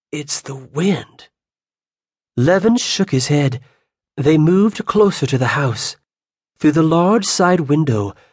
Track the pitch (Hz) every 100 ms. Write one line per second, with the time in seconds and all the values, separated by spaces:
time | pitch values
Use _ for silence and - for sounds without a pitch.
0 | _ 156 147 - - 135 127 147 190 143
1 | - - - _ _ _ _ _ _ _
2 | _ _ _ - 135 190 214 240 - -
3 | 196 131 127 147 139 123 - _ _ _
4 | _ - 139 160 156 190 214 - - 208
5 | 202 - 139 131 123 - - 107 - -
6 | _ _ _ _ _ _ 151 151 160 165
7 | 180 226 190 - 180 180 139 151 147 110
8 | 98 - _